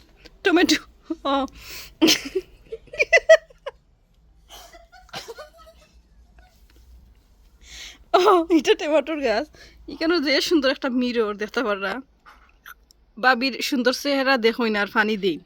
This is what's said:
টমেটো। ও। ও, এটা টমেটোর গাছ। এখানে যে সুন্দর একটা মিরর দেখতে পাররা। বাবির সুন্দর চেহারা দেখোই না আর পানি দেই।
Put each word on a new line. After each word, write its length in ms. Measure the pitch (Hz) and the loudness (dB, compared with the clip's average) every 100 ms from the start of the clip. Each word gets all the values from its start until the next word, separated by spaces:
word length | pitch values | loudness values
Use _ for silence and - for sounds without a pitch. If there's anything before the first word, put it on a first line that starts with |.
| - _ - - | -20 _ -20 -6
টমেটো। 320 | 392 339 349 311 - _ _ 330 | 0 2 2 0 -4 _ _ -10
ও। 220 | 277 277 269 - - - - - 311 - 285 381 - - - - - 605 - 659 - 640 - _ 539 - _ _ _ _ _ _ _ - - 679 _ 740 740 - - 466 605 640 659 659 622 _ _ _ _ _ 740 _ _ _ _ - _ _ _ _ _ _ - - - - - | -4 -4 -4 -10 -20 -18 -20 0 2 2 -2 -8 -10 -18 -20 -20 -16 -4 2 2 6 4 4 _ -20 -20 _ _ _ _ _ _ _ -20 -20 -20 _ -20 -18 -16 -16 -18 -18 -20 -20 -20 _ _ _ _ _ _ _ _ _ _ _ -20 _ _ _ _ _ _ -20 -20 -20 -20 0
ও, 340 | 359 370 370 330 330 | 4 6 4 4 2
এটা 180 | 277 440 | 2 0
টমেটোর 460 | 330 311 269 311 | 2 0 0 -4
গাছ। 260 | 269 214 302 - - - - | -2 -2 -4 -12 -20 -20 -18
এখানে 340 | - 320 349 | -6 -2 0
যে 200 | 277 277 | 0 0
সুন্দর 280 | - 330 262 | 2 2 2
একটা 200 | 269 277 | -2 -2
মিরর 460 | 247 247 240 214 202 | -2 -2 -2 -2 -4
দেখতে 280 | 208 233 | -6 -4
পাররা। 380 | 240 202 196 233 - _ - - _ _ - - _ _ _ - | -4 -4 -4 -8 -12 _ -20 -20 _ _ -20 -20 _ _ _ -2
বাবির 440 | 254 247 269 226 | 0 2 0 -4
সুন্দর 320 | - 269 247 | -4 0 0
চেহারা 440 | 262 285 277 262 269 | -2 -2 0 2 2
দেখোই 320 | 226 233 226 | 2 0 -2
না 120 | 214 | -2
আর 60 | 202 | -2
পানি 240 | 233 214 220 | 0 0 0
দেই। 220 | 190 147 | -2 -4